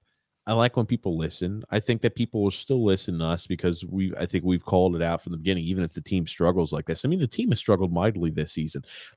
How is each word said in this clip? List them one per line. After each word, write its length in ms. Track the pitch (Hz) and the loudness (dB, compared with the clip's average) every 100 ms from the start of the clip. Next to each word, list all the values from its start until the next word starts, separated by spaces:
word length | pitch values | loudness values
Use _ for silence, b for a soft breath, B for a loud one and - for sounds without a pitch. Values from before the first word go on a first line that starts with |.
| _ _ _ _ - | _ _ _ _ -2
I 40 | |
like 240 | 113 120 123 | 2 2 2
when 100 | 107 | 0
people 300 | 120 98 82 | 0 0 -2
listen. 480 | 80 - 90 107 - | -2 -2 -4 -4 -2
I 100 | 107 | -2
think 220 | - 113 | 0 2
that 120 | 117 | 0
people 280 | - 117 110 | 0 -2 0
will 60 | 101 | 0
still 320 | - - 131 | 0 -2 2
listen 340 | 104 95 - 82 | 4 2 0 -2
to 60 | |
us 240 | 82 87 - | 0 -2 -2
because 360 | 87 90 82 | -2 0 -2
we, 300 | 87 95 95 - | -4 -2 -2 -2
I 100 | 90 | -2
think 180 | 92 | 0
we've 200 | 90 87 | 2 0
called 300 | - 92 92 | 4 4 4
it 80 | 85 | 2
out 200 | 82 85 | 0 -2
from 100 | 87 | -4
the 60 | 82 | -6
beginning, 260 | 82 92 | -2 -2
even 180 | 82 92 | 0 -2
if 100 | 85 | -2
the 60 | 85 | -4
team 260 | - 92 80 | -4 -2 -2
struggles 460 | - 85 90 78 | 0 2 2 0
like 140 | 78 80 | -2 -4
this. 180 | 82 | -2
I 40 | 139 | 0
mean, 100 | 180 | 0
the 80 | 131 | -2
team 220 | - 240 | -2 0
has 100 | 120 | 0
struggled 340 | - 92 92 | 2 2 2
mightily 380 | 85 104 101 82 | 2 0 0 -2
this 220 | 78 76 | -2 -4
season. 320 | - 78 69 - B B | -4 -4 -6 -10 B B